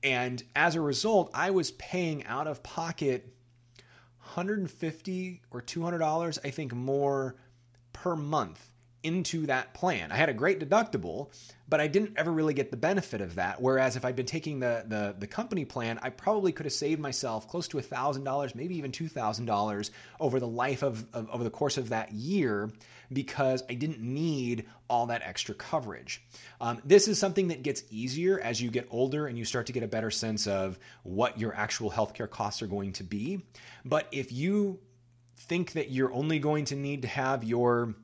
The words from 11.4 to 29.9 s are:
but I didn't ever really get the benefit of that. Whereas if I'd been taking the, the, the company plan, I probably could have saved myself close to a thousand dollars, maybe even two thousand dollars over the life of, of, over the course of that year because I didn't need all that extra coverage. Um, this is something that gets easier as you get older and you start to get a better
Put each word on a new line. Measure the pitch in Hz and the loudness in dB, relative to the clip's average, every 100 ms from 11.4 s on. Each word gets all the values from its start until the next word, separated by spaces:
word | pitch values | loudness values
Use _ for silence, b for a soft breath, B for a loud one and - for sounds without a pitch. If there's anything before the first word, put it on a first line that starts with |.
| B B - | B B 0
but | 156 | 2
I | 151 | 4
didn't | 165 208 - | 2 2 0
ever | 156 | 0
really | 160 156 | 4 2
get | 139 131 | 2 0
the | 120 | 0
benefit | 147 196 - 107 | 2 2 0 -4
of | 95 85 | -4 -2
that. | 90 95 | -2 2
Whereas | 127 131 131 120 | 2 4 4 2
if | |
I'd | 127 | -2
been | 123 120 | -2 -4
taking | 160 156 143 | -4 -4 -2
the, | 123 117 110 | 0 0 -2
the, | 107 101 98 | -2 -2 -4
the | 104 | -8
company | - - 190 | -6 -2 -2
plan, | 139 - 113 113 | -2 -4 -4 -4
I | 131 | -6
probably | - - 214 190 | -4 0 2 2
could | - 151 | 0 -4
have | |
saved | - 147 156 | -2 0 0
myself | 151 - 127 110 - | -2 -4 -2 -4 -4
close | 170 170 | -6 -4
to | 151 | -4
a | |
thousand | - 123 135 135 | -4 -2 0 0
dollars, | 135 135 139 | -2 -2 -2
maybe | 117 160 180 | -4 -6 -4
even | 139 | -4
two | - 160 | -4 -6
thousand | - 110 107 117 | -2 -2 0 0
dollars | 104 104 104 104 B B B | 2 2 0 -4 B B B
over | 160 131 | 2 2
the | 120 | 0
life | 117 127 135 | 0 0 2
of, | 139 113 110 | 0 -2 -6
of, | 123 110 | -8 -6
over | 120 | -4
the | 117 | -4
course | - 143 135 | 0 0 0
of | 117 | -2
that | 113 110 | -2 -2
year | 107 131 196 135 104 107 - B B B | -6 0 2 4 2 -2 -8 B B B
because | 131 135 - 135 131 127 | -4 -4 0 2 2 -2
I | |
didn't | 120 151 139 | -4 -4 -4
need | 113 139 160 147 123 117 110 B _ | -4 -2 0 0 0 -2 -6 B _
all | 120 120 | 0 2
that | 117 | -2
extra | - - - | -4 -6 -6
coverage. | 104 - 160 117 71 67 - - B B B | -8 -2 -2 -2 -10 -10 -12 -12 B B B
Um, | 117 117 | -4 -4
this | 139 196 202 | 8 10 10
is | 202 | 2
something | 196 185 185 | 2 2 2
that | 156 | 0
gets | 135 135 - | -2 -4 -6
easier | 107 127 139 180 190 | -6 -4 0 2 2
as | 117 117 | 0 -2
you | 123 | 0
get | 120 107 | -2 -2
older | 113 131 147 147 | 0 2 2 -2
and | 117 | -4
you | 113 | -4
start | 123 117 | -2 -2
to | |
get | 123 | -4
a | |
better | 113 | -2